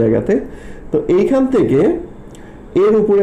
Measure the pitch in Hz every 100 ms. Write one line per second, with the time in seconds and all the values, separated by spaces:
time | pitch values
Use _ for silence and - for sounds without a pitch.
0 | 113 107 107 247 - - - - - 156
1 | - 180 - 269 262 220 131 135 220 -
2 | - - - - - - - 175 208 214
3 | 208 202